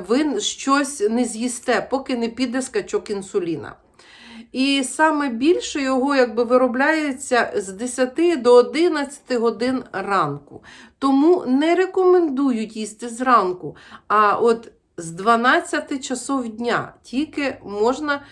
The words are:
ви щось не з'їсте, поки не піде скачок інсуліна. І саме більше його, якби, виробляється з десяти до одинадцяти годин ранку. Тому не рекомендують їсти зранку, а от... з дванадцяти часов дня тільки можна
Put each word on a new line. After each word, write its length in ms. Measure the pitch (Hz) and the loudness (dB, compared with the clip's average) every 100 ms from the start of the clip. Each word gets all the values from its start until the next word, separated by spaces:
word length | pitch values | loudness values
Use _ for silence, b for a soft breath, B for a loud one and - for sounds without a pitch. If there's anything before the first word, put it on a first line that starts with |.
| 185 | 0
ви 320 | 254 302 277 | 0 0 -2
щось 680 | - - 262 277 277 - 208 | -6 -6 0 0 0 -2 -2
не 160 | 233 233 | 0 -2
з'їсте, 640 | 220 247 - - 214 - | -4 -6 -6 -2 -2 0
поки 260 | 262 262 247 | -6 -4 -4
не 100 | 233 | -4
піде 340 | 226 254 262 | -4 -4 -4
скачок 480 | 254 208 - 202 - | -4 -6 -4 -6 -4
інсуліна. 640 | 196 190 202 170 151 - - _ B B B 233 226 B | -8 -4 -4 -4 -6 -8 -18 _ B B B -20 -20 B
І 320 | 254 269 277 | -2 0 0
саме 460 | 262 - 311 302 285 | -2 0 2 2 -4
більше 520 | 226 285 466 - 311 | 0 2 0 -2 -4
його, 340 | 269 262 277 269 | -2 0 2 2
якби, 280 | 247 220 | 2 0
виробляється 1080 | 233 254 254 240 285 320 294 262 - 240 - 208 | 2 2 2 0 0 0 -2 -6 -2 0 0 -4
з 140 | 190 | -6
десяти 680 | 190 247 262 254 285 339 311 | -8 -8 -2 -2 2 0 2
до 180 | 233 | 6
одинадцяти 840 | 247 247 269 349 311 277 - - 240 | 6 6 2 0 0 -4 -8 -4 0
годин 460 | 226 202 247 262 - | 0 0 -2 -2 -6
ранку. 720 | 190 190 196 151 143 - - B B B - | -8 -2 0 0 -4 -12 -20 B B B -4
Тому 440 | 269 269 311 359 247 | 0 4 6 4 2
не 280 | 262 320 349 | 2 2 2
рекомендують 1000 | 370 381 359 359 330 262 277 220 214 220 | 2 2 4 6 4 0 0 0 -4 -8
їсти 340 | 208 - 240 | -10 -10 -12
зранку, 680 | 226 262 233 185 180 147 B B B - | -4 2 4 2 -4 -10 B B B 0
а 280 | 208 208 180 | 2 4 4
от... 360 | 233 226 - _ _ - | 2 0 -4 _ _ -14
з 140 | 165 | -12
дванадцяти 880 | 165 208 233 247 330 330 302 302 277 | -4 2 4 4 2 0 -6 -6 -8
часов 500 | - 247 - 277 226 | -6 -8 -4 -4 -4
дня 440 | 214 240 175 - - | -6 -2 -2 -4 -14
тільки 540 | - 247 302 - 277 - | -8 -6 -4 -4 -6 -6
можна 580 | 185 202 226 269 302 285 285 | -10 -2 0 0 -4 -6 -6